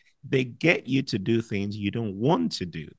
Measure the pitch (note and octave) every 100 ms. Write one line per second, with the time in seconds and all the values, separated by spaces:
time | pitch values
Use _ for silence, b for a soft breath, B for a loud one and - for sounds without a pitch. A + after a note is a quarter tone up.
0 | _ _ C3 C3 B2+ A2+ E3 F#3 - C3+
1 | C3 G#2+ F#2+ A2+ A2+ G#2 G2+ G#2 G2+ A#2
2 | A2 F#2+ B2+ F3 E3 - F2+ D#2+ D2